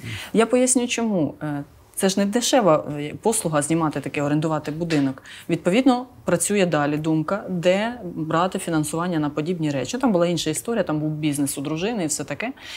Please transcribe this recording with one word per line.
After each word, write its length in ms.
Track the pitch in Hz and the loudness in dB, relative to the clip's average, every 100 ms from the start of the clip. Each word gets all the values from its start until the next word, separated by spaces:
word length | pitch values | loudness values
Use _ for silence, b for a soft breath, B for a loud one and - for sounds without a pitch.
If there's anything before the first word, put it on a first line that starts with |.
| B 107 B | B -10 B
Я 140 | 196 226 | 2 4
поясню, 400 | 247 254 247 240 | 4 4 2 0
чому. 480 | 240 226 190 139 - | 0 0 0 0 -4
Е, 220 | 151 143 143 - - - | -6 -6 -8 -16 -16 -2
це 100 | 196 | 0
ж 120 | 196 | 2
не 60 | 202 | 0
дешева, 580 | 233 233 277 190 151 - 147 | 0 2 4 6 4 2 -6
е, 160 | 147 - | -8 -2
послуга 400 | 214 220 170 156 | 0 0 0 0
знімати 380 | 143 165 156 147 | 2 0 0 -2
таке, 220 | 135 151 | -4 -2
орендувати 480 | 143 151 160 151 - | 0 0 0 -2 -4
будинок. 520 | 156 170 156 135 131 B B - | -6 0 2 0 -2 B B -4
Відповідно, 580 | 165 175 214 262 247 254 - | -2 2 4 4 2 0 -8
працює 420 | - 175 - 208 175 | -2 0 2 2 2
далі 300 | 151 147 151 | 2 2 0
думка, 480 | 156 160 156 196 - | 0 0 0 -4 -4
де 520 | 180 180 190 226 247 180 | 0 2 4 0 -6 -8
брати 440 | 175 160 160 185 196 | -6 -2 0 0 -2
фінансування 600 | 180 160 151 165 180 165 | -2 -2 0 -2 -2 0
на 120 | 147 | -2
подібні 400 | 147 156 180 156 | -2 -4 -2 -2
речі. 280 | 139 135 240 | -2 -4 0
Там 140 | 262 | 2
була 140 | 180 175 | 4 2
інша 240 | 165 156 | 2 -2
історія, 340 | 156 - 226 | -4 -2 -2
там 160 | 175 151 | 0 -2
був 100 | 156 | -2
бізнес 480 | 151 151 143 139 - | -2 0 0 -2 -2
у 20 | |
дружини 440 | 143 156 196 233 | -4 -4 -2 -2
і 20 | 156 | -2
все 180 | - | -4
таке. 280 | 143 143 226 B B | -6 -6 -6 B B